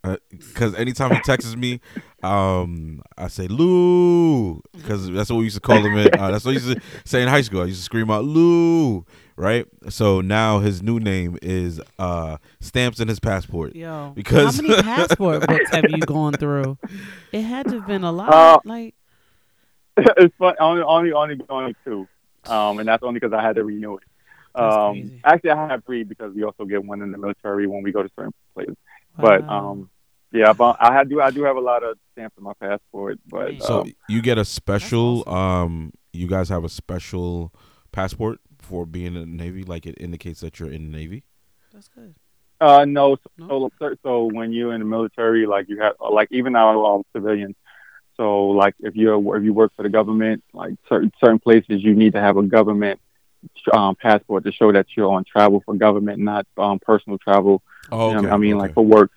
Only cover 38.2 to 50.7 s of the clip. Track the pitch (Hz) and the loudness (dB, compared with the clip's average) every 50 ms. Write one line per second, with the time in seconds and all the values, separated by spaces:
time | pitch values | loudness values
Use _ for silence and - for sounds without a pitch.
38.2 | 110 110 117 - _ _ _ _ - - 95 87 87 82 80 90 87 90 87 87 | -6 -6 -6 -10 _ _ _ _ -20 -12 -10 -10 -10 -10 -10 -10 -10 -10 -10 -12
39.2 | 82 82 85 82 85 87 90 95 95 90 87 85 - 87 76 - - 87 85 82 | -12 -12 -12 -12 -12 -12 -12 -12 -14 -12 -14 -14 -14 -16 -16 -14 -14 -14 -14 -12
40.2 | - 87 80 - 87 80 _ - 85 73 67 78 78 78 76 76 78 80 98 131 | -14 -16 -16 -14 -16 -16 _ -14 -14 -14 -12 -14 -14 -14 -14 -14 -14 -14 -16 -18
41.2 | _ _ _ _ _ _ _ _ _ _ _ 208 202 _ _ 240 233 196 156 _ | _ _ _ _ _ _ _ _ _ _ _ -20 _ _ _ -20 -20 -20 _ _
42.2 | _ _ _ _ _ _ _ _ 165 147 143 143 143 143 143 143 139 139 139 135 | _ _ _ _ _ _ _ _ 6 8 8 8 8 4 2 2 4 2 2 0
43.2 | _ - _ - 165 180 139 135 135 - _ _ 151 143 - _ _ 139 123 120 | _ -20 _ -20 -12 -8 -6 -6 -6 -6 _ _ -10 -10 -10 _ _ -4 -2 -2
44.2 | 117 113 107 113 113 113 113 117 120 120 117 113 107 107 110 113 113 107 _ - | -2 -2 -4 -6 -8 -6 -6 -4 -4 -6 -6 -6 -6 -4 -4 -4 -4 -6 _ -2
45.2 | 117 113 113 113 110 104 101 98 95 98 104 104 107 104 101 _ 113 113 104 107 | 0 2 2 2 2 2 0 -2 -2 -4 -6 -2 -2 -2 -2 _ -4 0 2 2
46.2 | 104 - - 127 123 131 123 117 113 110 110 107 107 104 101 98 101 _ _ 110 | 2 2 -2 -4 -4 0 2 4 4 4 4 2 2 2 0 0 -4 _ _ -6
47.2 | 101 107 107 104 101 98 98 _ _ _ - - - - _ - _ _ _ - | -4 -2 -2 -2 -4 -8 -12 _ _ _ -20 -20 -20 -20 _ -20 _ _ _ -4
48.2 | 113 107 101 101 101 98 101 101 98 101 - _ 117 110 98 110 110 110 107 104 | -2 0 0 2 2 2 4 4 4 2 2 _ -12 -8 0 2 2 4 4 2
49.2 | 101 101 101 107 104 110 104 107 110 104 _ - 101 104 98 110 104 101 110 110 | 0 0 -2 0 0 0 4 4 4 2 _ -4 -6 0 0 0 0 2 0 0
50.2 | 110 110 110 110 _ _ - 87 90 90 | 0 0 -2 -4 _ _ -16 -12 -12 -12